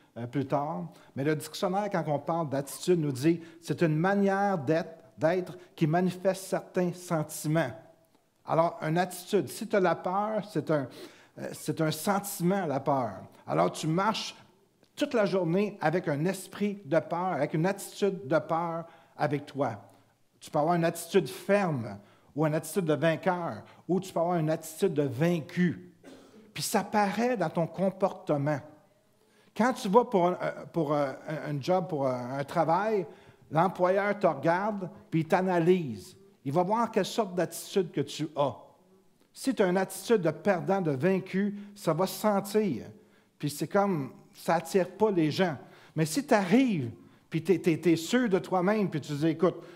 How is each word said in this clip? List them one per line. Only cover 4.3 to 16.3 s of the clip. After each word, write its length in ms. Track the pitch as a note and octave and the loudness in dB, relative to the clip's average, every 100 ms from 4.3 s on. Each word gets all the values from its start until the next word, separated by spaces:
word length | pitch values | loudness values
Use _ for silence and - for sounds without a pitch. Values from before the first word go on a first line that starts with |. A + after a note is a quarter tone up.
| G3 G3+ F#3 | 4 2 0
d'être, 360 | C3 D#3+ - - - - | 2 0 0 -12 -20 -2
d'être 400 | D#3 F3+ - - - | 0 0 -2 -12 -16
qui 140 | - D#3 | -2 2
manifeste 560 | F3 F#3 F3+ G3 F3+ | 4 2 0 -2 -2
certains 480 | - E3 - F#3+ F3+ | -2 -4 -2 0 0
sentiments. 800 | E3 - D#3+ D3+ - D#3 D#3+ B2+ - - _ _ _ _ _ - | -2 -4 -2 -2 -4 0 0 0 -4 -20 _ _ _ _ _ -2
Alors, 320 | D3+ E3 - | 2 2 0
une 160 | D#3 E3 | -2 0
attitude, 500 | F#3 - - G3+ A#2+ | 0 -4 0 0 0
si 180 | - G#3+ | -6 -2
tu 100 | G#3 | 2
as 20 | |
la 160 | F3+ E3 | 2 2
peur, 500 | F#3 F#3+ G#3+ G#3+ - | 0 -2 -2 -4 -4
c'est 180 | D#3 C#3 | -6 0
un, 200 | D3+ C3 - - - - - | 0 -2 -10 -20 -20 -20 -12
euh, 100 | C3+ | -12
c'est 260 | - - D3+ | -10 -8 -2
un 120 | D#3 | -2
sentiment, 720 | D3+ G#3 G3 - - E3+ G3+ E3 | 0 0 0 -2 -2 0 2 0
la 160 | C3+ | -2
peur. 400 | D3+ C#3 A2+ F#2+ G2 - - | 0 0 -2 -6 -16 -20 -4
Alors, 240 | D3+ F3+ | 2 2
tu 160 | - D#3 | 0 -2
marches 480 | E3+ G#3 - - - - _ _ _ _ - | 0 0 -2 -6 -12 -20 _ _ _ _ -4
toute 160 | C#4+ | -2
la 120 | A#3+ G3 | 2 2
journée 520 | F#3+ E3 F3+ G#3 - | 2 2 0 0 0
avec 300 | D#3 F3+ F3 | 0 0 -2
un 160 | C#3+ | 0
esprit 560 | E3+ | 0